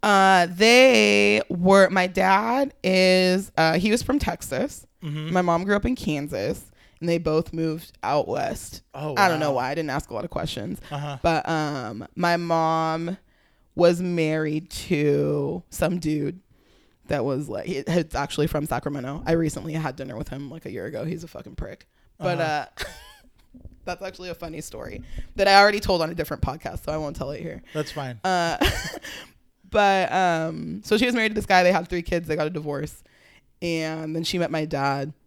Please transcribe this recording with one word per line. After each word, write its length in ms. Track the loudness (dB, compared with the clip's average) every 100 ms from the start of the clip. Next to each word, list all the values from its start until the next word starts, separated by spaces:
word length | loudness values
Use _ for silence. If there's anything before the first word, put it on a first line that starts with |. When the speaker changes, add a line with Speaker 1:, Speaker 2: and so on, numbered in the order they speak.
Speaker 1:
Uh, 440 | 4 6 8 6 4
they 880 | 4 6 8 8 8 6 6 4 2 0
were, 400 | 0 6 8 8
my 160 | 4 0
dad 680 | 0 4 4 2 0 -2 -2
is, 680 | 0 4 6 6 4 2 -2 0
uh, 220 | 2 2
he 120 | 2
was 100 | 0
from 160 | 0 -2
Texas. 680 | -2 -6 -6 -4 -4 -6 -20 _
Speaker 2:
Mm-hmm. 300 | -10 -8 -2
Speaker 1:
My 100 | 0
mom 220 | 2 0
grew 100 | 0
up 100 | 0 0
in 100 | -4
Kansas, 680 | -2 -4 -4 -4 -4 -6 -10 _ _ _
and 80 | -2
they 100 | 0
both 340 | 2 0 -2
moved 400 | -4 -4 -4 -10 _
out 240 | -2 -2 0
west. 540 | -2 -4 -6 -12 -18 _
Speaker 2:
Oh, 200 | -12 -6 2
Speaker 1:
I 120 | 2
don't 120 | 2
know 100 | 0
Speaker 2:
wow. 60 | 0
Speaker 1:
why. 140 | -2
I 40 |
didn't 160 | -4 -4
ask 200 | -6 -6
a 40 |
lot 100 | -8
of 60 | -6
questions. 480 | -6 -6 -8 -8 -10 -10
Speaker 2:
Uh-huh. 240 | -10 -8 -4
Speaker 1:
But, 260 | -2 0 -2
um, 580 | -2 -2 -6 -8 -12 -14
my 220 | -4 0 0
mom 800 | 0 0 2 0 -2 -4 -6 -8 _ _ _ _ _
was 260 | 4 4 4
married 720 | 0 0 0 0 -2 -4 -6
to 920 | -14 -2 0 2 2 0 0 -2 -6 -10
some 280 | -4 -2 -2
dude 400 | -2 -2 -4 -8 _ _ _ _ _ _ _
that 180 | -4
was, 240 | -2 -4 -4
like, 160 | -8 -6
he, 120 | -6
it's 360 | -2 -2 -2
actually 320 | -4 -6 -2 -2
from 200 | -2 -4
Sacramento. 560 | -4 -4 -8 -8 -8 -2
I 60 |
recently 400 | 0 0 -4 -8
had 240 | -6 -6 -8
dinner 200 | -10 -10
with 120 | -10
him, 200 | -10 -12
like, 140 | -12 -12
a 40 |
year 140 | -10 -8
ago. 180 | -8 -8
He's 180 | -8
a 40 | -12
fucking 280 | -16 -16 -12
prick. 320 | -12 -12 _ _ _ _
But, 200 | -4 -2
Speaker 2:
Uh-huh. 260 | -2 -2 -6 -12
Speaker 1:
uh, 40 | -14 -14 -20 -20 _
<laughs> 500 | _ _ -20 -20 -14
that's 180 | -10 -8
actually 260 | -8 -12 -12
a 60 |
funny 260 | -10 -10 -10
story 420 | -12 -12 -12 -12 -10 -10 -8
that 140 | 2 8
I 120 | 10
already 200 | 8 6
told 220 | 0 0
on 80 | 0
a 40 |
different 280 | -4 -6 -2
podcast, 420 | -4 -4 -10 -10
so 80 | -6
I 60 | -6
won't 180 | -6 -8
tell 140 | -8
it 80 | -8
here. 220 | -10 -12 -10
Speaker 2:
That's 160 | -8 -6
fine. 280 | -6 -8 -6
Speaker 1:
Uh, 320 | -2 0 0 0
<laughs> 1080 | 0 0 -6 -12 -14 -16 -18 _ _ _ -2
but, 400 | 2 4 4 2
um, 680 | 2 2 0 -2 -6 -8 -10
so 120 | 0 2
she 80 | 2
was 80 |
married 140 | 2 0
to 60 |
this 120 | -2 4
guy. 160 | 6
They 100 | 6
had 160 | 4 0
three 140 | -6
kids. 240 | -2 -4 -2
They 100 | -2
got 100 | -2
a 40 |
divorce. 520 | -4 -6 -6 -8 -12 _ _ _ _ _ _
And 520 | -4 -4 -4 -6 -6 -6
then 80 |
she 140 | -4 -2
met 120 | -2
my 140 | -2
dad. 480 | -4 -2 -2 -2 -6 -12